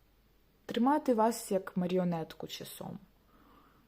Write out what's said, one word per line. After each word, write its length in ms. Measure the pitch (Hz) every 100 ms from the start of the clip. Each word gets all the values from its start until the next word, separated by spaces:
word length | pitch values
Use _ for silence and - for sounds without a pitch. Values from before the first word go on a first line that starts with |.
| _ _ _ _ _ _ -
тримати 480 | 226 240 294 285
вас 380 | 226 226 226 -
як 260 | 190 196 185
маріонетку 720 | 175 180 180 165 156 - 156
часом. 520 | - - - - - - _ _ _ - - - _